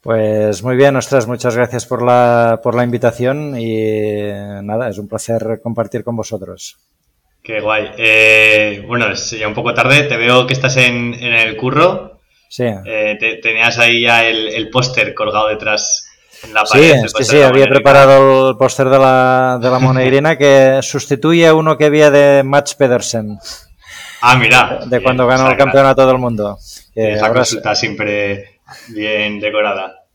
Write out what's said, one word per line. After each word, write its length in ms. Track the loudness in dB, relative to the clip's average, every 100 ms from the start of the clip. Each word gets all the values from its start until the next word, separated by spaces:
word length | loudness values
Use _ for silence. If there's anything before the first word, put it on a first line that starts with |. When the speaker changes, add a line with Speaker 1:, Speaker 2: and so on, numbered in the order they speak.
Speaker 1:
Pues 600 | -4 -2 -2 0 -2 -4
muy 140 | -4 2
bien, 200 | 2 2
ostras, 300 | 0 -2 -2
muchas 300 | -4 -4 -2
gracias 300 | -2 -4 -6
por 160 | -4
la, 560 | 2 2 4 2 0 0
por 120 | -2
la 100 | -2
invitación 720 | -2 -2 -4 -2 -4 -4 -8 -8
y, 640 | -6 -4 -4 -4 -4 -6 -8 -10 -12 -12
nada, 260 | -8 -6 -6
es 100 | -8
un 100 | -10
placer 520 | -12 -6 -6 -4 -8
compartir 400 | -8 -6 -6 -6
con 140 | -8 -8
vosotros. 600 | -8 -10 -12 -18 -20 _ _ _ _ _ _ _
Speaker 2:
Qué 180 | -10 -8
guay. 300 | -4 -4 -6 -4
Eh, 880 | 0 2 4 4 4 2 0 -4 -8
bueno, 220 | -4 -4
es 200 | -4 -10
ya 160 | -8 -8
un 60 |
poco 180 | -6 -6
tarde, 280 | -2 0 2
te 120 | 0 -2
veo 300 | 2 2 0
que 60 |
estás 220 | -2 -2 0
en, 360 | 0 0 -6
en 180 | -8 -4
el 240 | -2 -2 -4
curro. 640 | -4 0 0 0 -10 _ _ _ _
Speaker 1:
Sí. 160 | -6
Speaker 2:
Eh, 520 | -6 -6 -8 -6 -4 -4
te-, 160 | -6 -6
tenías 420 | -6 -2 -2 0
ahí 240 | 0 2
ya 240 | 2 2 0
el, 220 | -2 -6
el 200 | -8 -4
póster 440 | -2 -2 -2 -4
colgado 340 | -4 -4 -2 -4
detrás 600 | -4 -4 -6 -4 -6 -8 _ _ -20
en 100 | -8
la 120 | -4 0
Speaker 1:
Sí, 60 | 4
Speaker 2:
pared, 120 | 4
el 180 | 4 0
Speaker 1:
sí, 60 |
Speaker 2:
póster 120 | -4 2
Speaker 1:
sí, 100 | 4
Speaker 2:
de 60 |
la 60 | 4
Speaker 1:
había 160 | 4 4
Speaker 2:
Monegrina. 80 | 4
Speaker 1:
preparado 680 | 6 6 8 8 6 4 2
el 60 | 0
póster 320 | -2 0 2
de 100 | 4
la, 600 | 4 4 2 2 0 -2
de 80 | -2
la 80 | 0
Speaker 2:
<laughs> 20 |
Speaker 1:
Monegrina 560 | 0 2 2 2 0 2
que 440 | 4 6 6 2
sustituye 640 | -2 -8 -6 -4 0 4 4
a 80 |
uno 220 | 4 2 2
que 60 |
había 260 | 2 4 6
de 320 | 6 6 4
Mats 320 | 2 0 -2
Pedersen. 640 | -2 0 0 -2 -8 -8 -14 -16 -20 _ _ _ -20 -20 -2
Speaker 2:
Ah, 160 | 0 2
mira. 440 | 4 2 2 -4
Speaker 1:
De 60 | -4 -2
Speaker 2:
Bien, 40 |
Speaker 1:
cuando 240 | 0 0 2
ganó 140 | 2
Speaker 2:
o 40 | 2
sea, 40 |
Speaker 1:
el 40 | 2
Speaker 2:
que 40 |
la 40 | 2
Speaker 1:
campeonato 400 | 4 4 4 4
del 120 | 2
mundo. 400 | -2 -4 -6 -8 -18 -20 _
Speaker 2:
te 80 | -4
Speaker 1:
Que 60 | -2
Speaker 2:
deja 180 | 0 0
Speaker 1:
ahora 140 | 0
Speaker 2:
consulta 340 | -2 -4 -4 -4
siempre 840 | -6 -6 -6 -4 -4 -6 -12 _ _ -20 -16
bien 500 | -10 -6 -4 -4 -6
decorada. 680 | -6 -4 -4 -4 -10 -16 _